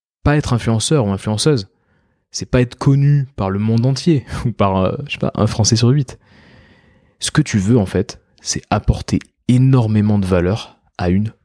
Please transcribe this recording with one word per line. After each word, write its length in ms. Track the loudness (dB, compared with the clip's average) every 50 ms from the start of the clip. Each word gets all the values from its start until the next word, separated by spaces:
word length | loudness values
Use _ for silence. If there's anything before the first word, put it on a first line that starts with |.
| _ _ _ _ -2
pas 120 | 0 0
être 160 | 0 0 0 -2
influenceur 540 | -2 0 0 -2 -2 0 0 0 0 0
ou 60 | 0 -2
influenceuse, 560 | -4 -4 -4 -4 -2 0 0 0 0 -2 -6 _ _ _ _ _ _ _ _ _ _ _ _ -14
c'est 180 | -14 -8 -2
pas 100 | 0 0
être 160 | 0 0 -4
connu 520 | -2 0 2 2 4 4 4 2 2 0 -2 _
par 120 | -6 -4 -4
le 120 | -2 -2
monde 260 | 0 0 0 0 0
entier, 400 | 0 -2 0 0 0 0 0 -2 -4 -8
<laughs> 100 | -6 -6
ou 60 | -6
par, 260 | -2 0 0 0 2 2
euh, 180 | 0 0 -2 -4 -8
je 60 | -10 -8
sais 60 | -6
pas, 140 | -6 -4 -2
un 100 | -2 -2
Français 300 | -2 0 0 0 2 2
sur 140 | 2 2 2
huit. 280 | 2 2 0 -4 -8 -16 _ _ _ _ _ _ -20 -20 -20 _ _ _ _ _ _ _ _ _ _ _
Ce 100 | -10 -2
que 120 | 0 0 0
tu 160 | 0 0 0
veux, 200 | 2 2 2 2
en 80 | 2
fait, 340 | 0 -2 -4 -4 -4 -8 -14 _ _ _ _
c'est 220 | -12 -10 -8 -8 -6 _
apporter 500 | -4 -2 0 -2 -2 -2 -4 -4 -4 -4 -4 -6 _ _ _ 0
énormément 680 | 2 4 4 4 4 4 4 2 2 2 2 2 2 0
de 60 | 0
valeur 560 | 0 0 2 2 0 0 -2 -6 -10 -20 _ _ _ _ -4
à 120 | -2 0
une 220 | 0 0 0 -2 -6 _ _